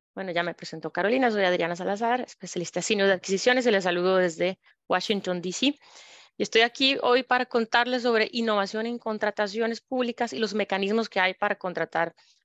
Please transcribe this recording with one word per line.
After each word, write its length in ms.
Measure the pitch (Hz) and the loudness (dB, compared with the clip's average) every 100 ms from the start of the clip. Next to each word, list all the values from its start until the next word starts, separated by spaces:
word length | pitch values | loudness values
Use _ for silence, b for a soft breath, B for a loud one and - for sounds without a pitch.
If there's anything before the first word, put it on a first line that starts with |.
| _ | _
Bueno, 160 | - 190 | -10 -4
ya 140 | 170 | -2
me 100 | 175 | -2
presentó 380 | 165 175 160 156 | -6 -12 -10 -8
Carolina, 380 | 175 196 262 254 | -2 0 2 2
soy 120 | 208 | 2
Adriana 300 | 190 180 170 | 2 2 0
Salazar, 460 | 175 185 202 233 247 | -2 -4 -2 0 -2
especialista 600 | - - 185 185 170 180 | -4 -12 -10 -8 -6 -4
senior 280 | - 208 196 | -2 2 2
de 60 | |
adquisiciones, 520 | 185 - 190 247 254 240 | 2 0 0 2 4 4
y 40 | |
les 100 | 196 | 2
saludo 320 | 180 175 180 190 | 2 0 2 4
desde 440 | 180 160 175 190 b b - | 2 0 -4 -4 b b -2
Washington, 540 | 180 - 202 185 180 | -2 0 -2 -2 -4
D 100 | 180 | -4
C. 140 | 180 262 285 B B B B B - | 0 0 0 B B B B B -6
Y 60 | |
estoy 180 | 202 226 | 0 4
aquí 360 | 233 - 269 277 | 2 2 0 2
hoy 220 | 247 247 | 2 2
para 220 | 254 247 254 | 4 0 0
contarles 560 | 240 226 233 240 254 | -2 2 2 2 0
sobre 260 | 240 226 214 | 2 2 0
innovación 540 | 240 226 208 196 214 233 | -2 0 0 0 -4 -6
en 120 | 240 | -6
contrataciones 840 | 226 214 208 208 208 214 226 233 | -6 -4 -2 -2 -4 -2 -4 -4
públicas 520 | - 254 240 233 233 | -4 -2 -2 -2 -4
y 60 | 262 | -2
los 160 | 214 | -2
mecanismos 540 | 208 196 190 196 226 214 | -2 -2 -2 0 -2 -2
que 100 | 196 | 0
hay 160 | 185 | 0
para 220 | 185 202 202 | 0 -4 -2
contratar 580 | 185 165 165 165 170 - b b | -6 -6 -4 -2 -4 -6 b b